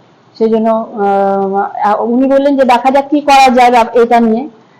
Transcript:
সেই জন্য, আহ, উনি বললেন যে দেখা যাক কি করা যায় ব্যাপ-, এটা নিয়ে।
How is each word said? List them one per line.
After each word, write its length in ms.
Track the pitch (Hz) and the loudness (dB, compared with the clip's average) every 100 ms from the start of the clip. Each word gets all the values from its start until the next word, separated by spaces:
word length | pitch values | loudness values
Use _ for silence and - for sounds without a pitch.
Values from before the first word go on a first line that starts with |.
| _ _ _ - | _ _ _ -4
সেই 120 | 220 | -2
জন্য, 360 | 220 226 220 226 214 202 196 196 196 392 392 - - | 0 0 -2 -6 -4 -2 0 0 -2 -2 -4 -6 -4
আহ, 180 | 208 214 | -4 -2
উনি 220 | 220 240 269 | -2 -2 0
বললেন 300 | 269 277 269 | 0 0 0
যে 80 | |
দেখা 260 | 254 240 262 | 0 0 0
যাক 180 | 277 277 | -2 0
কি 120 | 302 | -2
করা 300 | 285 269 262 | 2 4 4
যায় 200 | 247 240 | 4 4
ব্যাপ-, 320 | 247 226 240 | 2 2 0
এটা 180 | 233 233 | 2 2
নিয়ে। 280 | 226 220 302 - _ | 2 -2 -6 -16 _